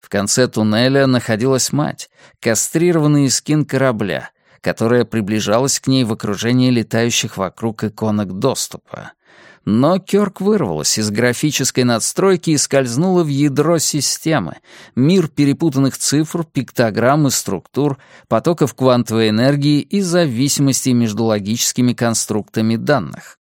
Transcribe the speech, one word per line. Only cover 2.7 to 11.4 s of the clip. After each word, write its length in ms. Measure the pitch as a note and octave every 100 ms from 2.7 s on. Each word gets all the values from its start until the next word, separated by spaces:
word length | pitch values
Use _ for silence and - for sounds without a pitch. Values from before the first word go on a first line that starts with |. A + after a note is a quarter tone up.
| E3 F3 E3+ D3+ D3 C#3
эскин 380 | - - D3+ C#3+
корабля, 680 | C3+ C3+ A2 G2+ C#2+ - _ _ _
которая 440 | - F2 A2 B2 A#2
приближалась 760 | A2+ G2 G#2+ G2+ A2 C3+ -
к 80 | -
ней 160 | C3
в 80 | A#2+
окружении 580 | A2 G#2+ F#2+ G#2+ B2+ B2+
летающих 680 | B2 G#2+ A2+ A#2 A2 - -
вокруг 460 | F#2+ - A2+ G#2+ A2
иконок 520 | - A2 G#2 G2+ F#2
доступа. 760 | B2+ A2 - - _ - - - _ - - - -
Но 300 | A2 C#3 F#3
Кёрк 400 | F#3 G3 G#3 G3
вырвалась 580 | F#3+ G#3+ B2+ D#2 C#2+ -
из 120 | G#2+
графической 760 | G#2 A#2+ B2